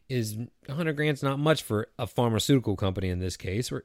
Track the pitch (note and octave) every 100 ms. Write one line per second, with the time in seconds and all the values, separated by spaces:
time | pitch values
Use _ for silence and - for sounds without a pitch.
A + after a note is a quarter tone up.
0 | _ B2+ G#2+ G#2+ A#2+ _ - C#3 D#3+ C#3+
1 | D3+ C#3 C#3 C#3 D3+ D3 - G#2+ - -
2 | B2 - A#2+ A2 - C#3 - F#2+ G2 F#2+
3 | F#2 F2+ F#2 - - G2+ - C#3